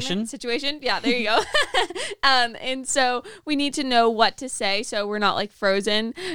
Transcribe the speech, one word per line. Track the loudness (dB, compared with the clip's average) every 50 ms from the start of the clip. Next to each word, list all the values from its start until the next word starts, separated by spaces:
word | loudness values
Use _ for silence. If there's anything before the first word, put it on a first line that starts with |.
| -2 -2 -2 -2 -4
predicament? | -4
Situation. | -8 -8 -6 -4 -4 -2 -2 -4 -6 -4
Yeah, | -2 -2 -2 0
there | 0 0 0
you | 2 2
go. | 2 2 2 2 2
<laughs> | 2 0 0 2 0 0 -2 -2 -2 -6 -8 -8 -4 0 2
Um, | 4 4 4 2 0 -2 -6
and | -6 -6 -6 -6 -4 -2
so | 0 2 2 2 0 -2 -6 -10 -16 -12 -6
we | -2 -2
need | 0 0 0 -2
to | -2 -2
know | 2 4 4 6 4
what | 4 4 2 2 2 -2
to | -8 -10
say | -6 -4 -2 0 0 -2 -2
so | -4 -4 -4 -4
we're | -4 -2 0
not, | 2 2 2
like, | 0 -2 -4 -6
frozen | _ 0 2 2 2 2 2 0 0 0 -2 -6 -8 -8 -8